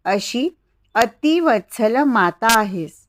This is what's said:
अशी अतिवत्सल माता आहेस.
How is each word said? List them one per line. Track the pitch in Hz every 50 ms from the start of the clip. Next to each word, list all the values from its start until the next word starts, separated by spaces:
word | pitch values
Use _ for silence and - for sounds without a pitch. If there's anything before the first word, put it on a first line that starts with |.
| _
अशी | 180 196 202 - - - 240 269 359 - _ _ _ _ _ _ _ _
अतिवत्सल | 214 240 220 - _ - 302 320 349 330 320 233 202 - _ - - 220 214 226
माता | 262 294 277 240 214 180 175 170 _ 226 226 226 220
आहेस. | 214 196 190 175 160 165 - - _